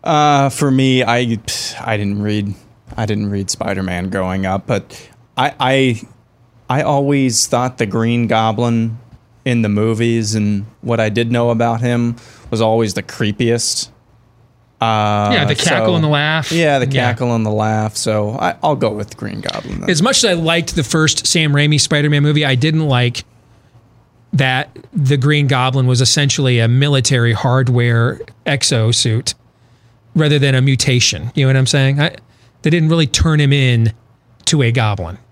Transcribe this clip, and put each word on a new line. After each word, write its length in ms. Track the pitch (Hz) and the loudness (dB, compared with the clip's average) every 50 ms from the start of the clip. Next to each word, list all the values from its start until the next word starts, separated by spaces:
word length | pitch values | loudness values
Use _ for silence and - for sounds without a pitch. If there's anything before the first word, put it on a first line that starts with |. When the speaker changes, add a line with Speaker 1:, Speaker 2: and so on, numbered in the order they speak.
| - | -2
Speaker 1:
Uh, 460 | 165 160 151 151 147 147 139 139 139 | 0 0 2 4 4 4 4 2 0
for 200 | 127 - 151 139 | 0 -2 0 0
me, 320 | 131 131 135 131 131 127 | 2 2 2 2 2 2
I, 360 | 127 107 120 123 127 120 113 107 - - - - - - - - | 2 2 0 0 0 -2 -4 -4 -6 -8 -8 -8 -8 -10 -12 -10
I 160 | - 120 110 | -6 -4 -4
didn't 260 | 104 104 98 101 104 | -2 -2 -2 -2 -2
read, 320 | 104 104 104 107 104 101 98 - - - - _ _ - - | -2 -2 -2 -2 -2 -4 -8 -10 -14 -20 -20 _ _ -14 -8
I 100 | - 110 | -6 -4
didn't 240 | 104 104 104 107 101 | -4 -4 -4 -4 -4
read 200 | 101 98 98 92 | -4 -6 -6 -6
Spider-Man 600 | - - - 101 98 95 92 92 90 87 90 95 | -6 -6 -4 -4 -4 -4 -4 -4 -4 -4 -6 -4
growing 360 | 92 98 92 92 92 95 95 | -4 -4 -4 -2 -2 -4 -2
up, 200 | 92 95 98 - | -2 -4 -4 -4
but 440 | - 117 101 - - - - - - - - _ _ _ | -4 -4 -4 -4 -8 -20 -20 -20 -20 -20 -20 _ _ _
I, 180 | - 127 143 - - | -2 -2 -2 -2 -2
I, 440 | 135 127 135 135 135 127 120 110 - - - _ _ _ _ _ _ _ _ - _ - | 0 0 2 2 2 0 0 -4 -8 -16 -20 _ _ _ _ _ _ _ _ -20 _ -4
I 140 | 127 143 | -4 -2
always 640 | 151 - 147 139 139 139 143 139 135 131 113 - - | 0 0 0 0 0 0 0 2 2 0 0 -2 -2
thought 320 | - - 120 123 127 123 - | 0 0 -2 -2 -2 -2 -4
the 80 | 113 | -4
Green 400 | 104 98 113 113 113 117 120 117 110 | -2 0 0 0 0 0 0 0 2
Goblin 680 | 113 110 110 110 107 104 120 120 117 113 113 113 113 117 - - - - _ _ _ _ _ | 2 2 2 0 0 0 0 0 0 0 0 -2 -4 -8 -14 -20 -20 -20 _ _ _ _ _
in 180 | 131 123 117 | -2 0 0
the 60 | 113 104 | 0 0
movies 640 | 104 104 110 110 113 107 117 117 117 117 110 107 107 | 0 0 0 0 0 0 0 0 0 0 -2 -2 -2
and 320 | 110 104 104 104 98 104 110 - _ | -2 0 0 -2 -2 -4 -8 -16 _
what 180 | - 123 117 113 | -6 -4 -2 0
I 80 | 110 107 | 0 0
did 240 | 101 117 117 117 | 0 0 0 0
know 180 | 120 120 120 120 | 0 0 0 0
about 300 | 117 113 120 117 113 113 | 0 0 0 0 0 -2
him 360 | 120 120 120 120 120 120 117 120 - - - - - - | -2 -2 0 0 -2 -2 -4 -8 -14 -20 -20 -20 -10 -6
was 100 | - 110 | -2 0
always 340 | 113 110 110 113 117 107 95 | 2 2 2 2 0 -2 -4
the 80 | 107 | -6
creepiest. 880 | 95 - - - 117 104 104 - 123 117 117 120 - - - - - - - _ _ _ _ _ _ _ _ _ _ _ _ _ _ _ _ _ | -10 -10 -6 -4 -4 -4 -2 -2 0 0 0 0 -2 -4 -6 -6 -8 -10 -14 _ _ _ _ _ _ _ _ _ _ _ _ _ _ _ _ _
Uh, 520 | 113 113 110 107 104 104 104 104 104 104 | -2 -2 0 0 0 0 0 0 0 0
Speaker 2:
Yeah, 120 | 254 196 147 | 0 0 0
the 80 | - 147 | -2 -2
cackle 340 | - - - - - 110 - | -2 -2 -2 0 0 0 2
Speaker 1:
so 60 | 180 | 2
Speaker 2:
and 100 | 165 160 | 2 2
the 40 | 151 | 0
laugh. 440 | 151 143 147 156 156 160 139 - | 0 0 0 0 0 -2 -2 -2
Speaker 1:
Yeah, 260 | 160 170 165 151 143 135 | 0 0 2 2 2 2
the 60 | 123 | 0
Speaker 2:
Yeah. 260 | 127 135 135 127 123 | 0 0 0 0 0
Speaker 1:
cackle 220 | 117 110 127 120 120 | 0 -2 -2 -2 0
and 120 | 117 110 | 0 -2
the 40 | 107 | -2
laugh. 460 | 107 107 107 110 110 107 107 110 - | -2 0 0 0 0 -2 -2 -4 -4
So 360 | - - 117 107 107 104 104 | -4 -4 -2 -2 -2 -2 -4
I, 240 | 113 - - 170 - - | -4 -4 -4 -4 -4 -2
I'll 140 | - 156 147 | -2 -2 0
go 140 | 127 120 110 | 0 -2 -2
with 260 | 104 104 104 - - | -2 -4 -10 -10 -12
Green 240 | - 117 104 98 104 | -12 -12 -10 -10 -8
Goblin 400 | - - - - - - - - | -8 -6 -8 -8 -10 -8 -10 -6
then. 80 | - - | -2 -2
Speaker 2:
As 140 | 180 147 | 0 2
much 160 | 175 247 269 - | 2 2 2 2
as 80 | - | 2
I 60 | 214 180 | 0 0
liked 420 | 170 165 160 170 170 165 - - | 0 0 0 0 0 -2 -2 -4
the 80 | 170 143 | -4 -4
first 420 | - - 160 156 147 - - - | 0 0 0 2 2 0 -2 -4
Sam 260 | - - 175 160 151 | -2 0 0 0 2
Raimi 280 | 143 143 147 147 151 143 | 2 2 2 2 2 0
Spider-Man 420 | - - 165 147 147 151 151 143 | 0 0 0 0 2 2 2 2
movie, 220 | 143 147 151 151 151 | 2 2 2 2 0
I 120 | 139 131 | 0 0
didn't 300 | 123 123 160 156 160 156 147 | 0 0 0 0 0 0 2
like 360 | 131 123 123 123 120 - - _ _ _ _ _ _ _ _ _ _ - _ _ _ _ _ _ _ _ _ _ - | 2 2 2 0 -2 -6 -12 _ _ _ _ _ _ _ _ _ _ -20 _ _ _ _ _ _ _ _ _ _ 0
that 420 | 131 139 131 127 131 151 - - - - - | 0 2 2 0 -2 -4 -6 -12 -20 -20 -8
the 240 | - 208 139 131 147 | -4 -2 0 2 2
Green 300 | 139 123 147 151 147 143 | 2 2 2 2 2 2
Goblin 400 | 131 139 127 127 131 131 135 127 | 2 2 2 2 0 2 2 2
was 160 | 127 127 120 | 2 2 2
essentially 560 | 131 - - 156 143 139 - - 139 127 123 120 | 2 2 2 2 0 0 0 0 0 2 2 2
a 100 | 113 117 | 2 4
military 640 | 120 131 143 147 143 135 120 - 139 123 117 117 | 4 2 2 2 2 2 2 2 2 2 2 2
hardware 880 | 113 101 - 127 123 131 131 120 123 120 120 120 117 117 117 127 - - - - - _ _ | 0 0 0 2 2 2 2 2 2 2 2 2 2 2 2 0 -2 -6 -12 -18 -20 _ _
exosuit 880 | - 143 139 - - 135 117 110 110 120 - - 120 110 110 - - - _ _ _ _ _ _ _ _ _ _ - _ _ _ _ _ | -4 -2 -2 0 0 0 0 2 2 0 0 0 0 0 -2 -2 -6 -10 _ _ _ _ _ _ _ _ _ _ -20 _ _ _ _ _
rather 220 | 156 156 147 147 147 | 0 2 4 2 2
than 160 | 135 139 131 | 2 2 2
a 60 | 131 | 2
mutation. 720 | 131 139 135 120 - - 127 123 - - - 80 80 123 - | 2 2 2 2 2 2 2 2 2 0 -2 -4 -8 -6 -2
You 100 | - 135 | 0 2
know 40 | 131 | 2
what 80 | 135 | 4
I'm 100 | 131 131 | 2 2
saying? 340 | - - 143 135 135 139 143 | 2 2 2 2 2 2 0
I, 160 | 147 170 - - _ _ _ _ _ _ _ _ | 0 -2 -2 -8 _ _ _ _ _ _ _ _
they 80 | - 156 | -2 0
didn't 180 | 160 175 160 156 | 2 2 2 2
really 180 | 165 165 160 | 2 2 0
turn 340 | 127 - - - 165 156 147 | 0 0 0 2 2 4 4
him 120 | 147 135 | 4 4
in 400 | 139 143 135 127 120 117 113 110 - - _ _ _ _ _ _ _ _ _ | 4 4 4 2 4 4 2 0 0 -4 _ _ _ _ _ _ _ _ _
to 160 | - - 147 | -2 0 2
a 80 | 131 117 | 2 2
goblin 480 | 117 127 113 107 101 90 87 82 95 - - _ | 2 2 0 0 0 -2 -6 -10 -10 -14 -18 _